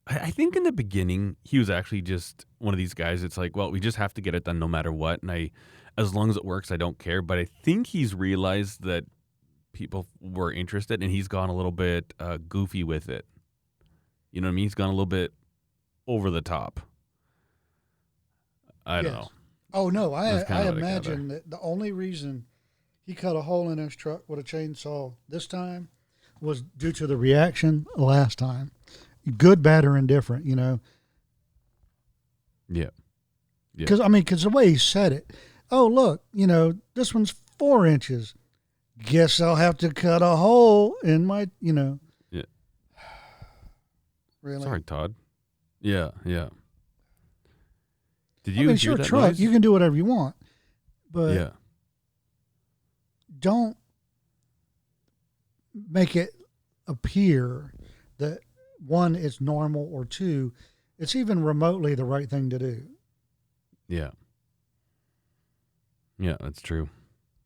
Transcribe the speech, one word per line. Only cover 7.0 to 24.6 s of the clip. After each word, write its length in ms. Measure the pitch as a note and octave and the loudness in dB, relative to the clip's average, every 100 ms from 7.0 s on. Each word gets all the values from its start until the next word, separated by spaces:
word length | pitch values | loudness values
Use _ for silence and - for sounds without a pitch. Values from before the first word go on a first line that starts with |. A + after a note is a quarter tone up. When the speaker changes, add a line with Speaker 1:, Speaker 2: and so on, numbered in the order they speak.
| - F2+ | -4 -4
Speaker 1:
But 160 | E2+ F2+ | -2 -4
I 80 | F2 | -4
think 400 | - - F#3+ A#3+ | -4 -2 0 -2
he's 260 | F3+ B2 | -4 -4
realized 680 | F#2 F#2+ F#2+ F#2+ G2 G2+ - | -2 -2 0 0 -2 -4 -8
that 220 | F#2 F2 - _ _ _ _ _ _ | -6 -6 -6 _ _ _ _ _ _
people 340 | - G#2+ G2 F2+ _ | -16 -12 -10 -12 _
were 320 | F#2 F#2 F2 | -12 -6 -4
interested, 500 | D#2 F2+ G#2 G2+ A2 | -4 -6 -6 -6 -6
and 80 | F#2+ | -2
he's 180 | G2 F#2+ | -4 -4
gone 200 | G2 F#2 | -4 -4
a 60 | |
little 180 | F2+ F2+ | -2 -4
bit, 400 | F2 F2+ F2 E2 - | -2 -2 -2 -6 -12
uh, 200 | E2+ E2 E2 | -10 -10 -8
goofy 340 | G2 G2 G2+ | -6 -4 -4
with 240 | E2 D#2 D2+ | -4 -6 -6
it. 160 | A#1+ - _ _ _ _ _ _ _ _ _ _ | -12 -14 _ _ _ _ _ _ _ _ _ _
You 80 | F2 | -6
know 80 | F#2 | -4
what 40 | |
I 20 | F2+ | -2
mean? 80 | |
He's 100 | G2+ | -4
gone 140 | G2+ G2 | -2 -2
a 40 | |
little 140 | F#2+ F#2+ | -2 -2
bit 260 | F#2 F2 - _ _ _ _ _ _ - | -2 -4 -8 _ _ _ _ _ _ -6
over 240 | A#2 F#2+ | -4 -2
the 100 | E2 | -4
top. 380 | D2+ E2 G1+ - - _ _ _ _ _ _ _ _ _ _ _ _ _ _ _ _ _ _ _ | -4 -8 -8 -14 -18 _ _ _ _ _ _ _ _ _ _ _ _ _ _ _ _ _ _ _
I 180 | - F2 | -8 -4
don't 100 | E2 | -4
Speaker 2:
Yes. 100 | A1 | -6
Speaker 1:
know. 40 | G#1+ _ _ _ _ | -12 _ _ _ _
Speaker 2:
Oh, 180 | G3 F#3 | -4 -2
no, 220 | G3 F#3 | 0 -2
I, 180 | C#3+ G#3+ | -2 -2
Speaker 1:
That's 160 | G3 G3+ | -2 -2
kinda 140 | F#3 | -2
Speaker 2:
I 20 | G3 | -2
Speaker 1:
what 120 | D#3+ | -2
I 20 | |
gather. 320 | E3+ F#3 - | -4 -6 -6
Speaker 2:
imagine 160 | C#3+ C#3+ | -8 -8
that 200 | D3 E3 | -12 -14
the 100 | E3 | -12
only 320 | E3+ F3+ G#3+ | -8 -6 -6
reason 540 | F#3+ F#3 E3+ C#3+ C3 A#2 _ _ _ _ _ - | -8 -8 -8 -10 -12 -16 _ _ _ _ _ -18
he 80 | |
cut 220 | F3+ F#3 D#3+ | -8 -6 -4
a 60 | |
hole 280 | D3+ F3+ F3 | -2 -4 -2
in 80 | D#3 | -6
his 160 | D3+ | -8
truck 340 | - D#3 D#3 - | -10 -10 -10 -10
with 100 | D3 | -14
a 20 | |
chainsaw 720 | C3 D#3+ | -10 -10